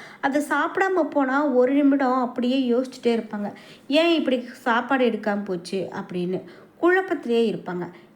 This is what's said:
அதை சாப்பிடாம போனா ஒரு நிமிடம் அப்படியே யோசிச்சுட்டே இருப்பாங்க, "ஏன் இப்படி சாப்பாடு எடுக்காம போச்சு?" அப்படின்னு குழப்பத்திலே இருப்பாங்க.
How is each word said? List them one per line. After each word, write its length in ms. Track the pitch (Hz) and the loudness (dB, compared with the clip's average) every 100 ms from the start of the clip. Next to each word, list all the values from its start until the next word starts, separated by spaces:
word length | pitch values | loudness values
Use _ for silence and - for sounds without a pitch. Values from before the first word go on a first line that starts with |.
| - - | -16 -6
அதை 220 | 277 285 294 | -2 0 0
சாப்பிடாம 540 | 294 311 381 381 370 285 | 0 0 0 0 2 0
போனா 360 | 285 262 269 302 | 0 0 2 2
ஒரு 260 | 247 254 | 4 4
நிமிடம் 480 | 277 285 277 262 262 | 4 4 4 2 2
அப்படியே 520 | 240 - 247 269 254 | 0 -2 0 2 2
யோசிச்சுட்டே 320 | 233 262 - | 0 -2 -2
இருப்பாங்க, 480 | 233 226 - 208 202 - - - - | 0 0 -2 -6 -8 -10 -18 -16 0
"ஏன் 260 | 285 339 | 2 4
இப்படி 340 | 320 254 247 - | 2 2 -2 -4
சாப்பாடு 540 | - - 233 240 269 247 | -6 0 0 2 2 2
எடுக்காம 380 | 208 208 208 | 0 -2 -4
போச்சு?" 440 | 202 180 - 196 175 | -4 -6 -6 -6 -6
அப்படின்னு 520 | - 190 180 180 185 - - - - | -10 -8 -6 -4 -4 -8 -20 -20 -2
குழப்பத்திலே 720 | 339 381 381 330 240 233 226 | 2 2 0 -4 -2 0 0
இருப்பாங்க. 340 | 175 - 180 175 - - | -2 -6 -8 -8 -14 -18